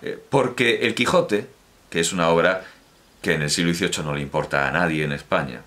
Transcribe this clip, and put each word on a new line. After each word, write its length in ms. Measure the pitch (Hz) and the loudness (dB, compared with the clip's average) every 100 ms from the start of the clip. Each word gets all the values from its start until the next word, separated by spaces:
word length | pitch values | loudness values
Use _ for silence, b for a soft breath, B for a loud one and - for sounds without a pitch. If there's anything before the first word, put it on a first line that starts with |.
Eh, 140 | - - - | -8 -10 -2
porque 520 | 139 127 123 120 110 | 0 0 0 0 2
El 140 | 117 110 | 0 0
Quijote, 500 | 151 180 - 104 110 - _ _ _ | 2 2 2 0 -2 -16 _ _ _
que 120 | 85 | -2
es 120 | 82 | -2
una 160 | 95 82 | 2 4
obra 360 | 85 87 90 B B _ _ _ _ | 4 4 2 B B _ _ _ _
que 140 | - | -2
en 80 | 82 | 0
el 80 | 76 | 0
siglo 200 | - 85 | 0 0
dieciocho 320 | 85 92 - | 2 -2 -2
no 120 | 76 | -4
le 60 | 71 | -4
importa 460 | 71 - 73 73 69 | -4 -4 -2 -2 0
a 60 | |
nadie 320 | 73 87 76 | 0 0 0
en 80 | 76 | -2
España 500 | 71 - 92 73 60 | -4 -2 -2 -2 -10